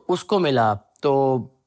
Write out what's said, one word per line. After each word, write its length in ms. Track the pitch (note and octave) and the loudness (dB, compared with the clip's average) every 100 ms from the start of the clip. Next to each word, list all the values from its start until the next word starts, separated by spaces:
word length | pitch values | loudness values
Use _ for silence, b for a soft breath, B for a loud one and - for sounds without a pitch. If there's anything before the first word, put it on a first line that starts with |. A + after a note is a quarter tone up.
| - | -4
उसको 300 | F3+ - G3+ | -6 -2 -2
मिला, 360 | E3 B2+ A2 | 0 2 0
तो 680 | G#2 _ _ D3 C3+ C3+ C3 - _ | -2 _ _ -2 0 0 -2 -6 _